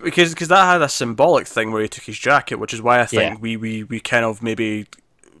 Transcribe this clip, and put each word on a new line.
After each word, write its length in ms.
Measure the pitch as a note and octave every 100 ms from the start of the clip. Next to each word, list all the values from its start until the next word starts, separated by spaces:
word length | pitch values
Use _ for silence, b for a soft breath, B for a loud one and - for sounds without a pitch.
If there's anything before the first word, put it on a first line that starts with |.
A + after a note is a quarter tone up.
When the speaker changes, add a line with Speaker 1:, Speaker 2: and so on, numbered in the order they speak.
Speaker 1:
Because, 300 | E3+ F3 E3+
'cause 140 | E3 E3
that 180 | F#3+ F#3
had 160 | F3
a 80 | C#3
symbolic 560 | - A#2+ A2+ D#3 C#3+ -
thing 240 | A#2 A2
where 100 | A2
he 40 | G#2+
took 180 | - -
his 120 | G#2
jacket, 380 | B2 C#3+ - A2
which 180 | A2
is 80 | A2+
why 180 | A#2+ A#2+
I 60 | A#2
think 280 | A2 E2+ G#2+
Speaker 2:
Yeah. 40 |
Speaker 1:
we, 180 | A2+ A2+
we, 260 | A2+ A2
we 160 | G#2+ A2+
kind 260 | - B2 A2+
of 160 | G#2+
maybe 460 | A2+ A2 A2 G#2+ G2+ - _ _ - -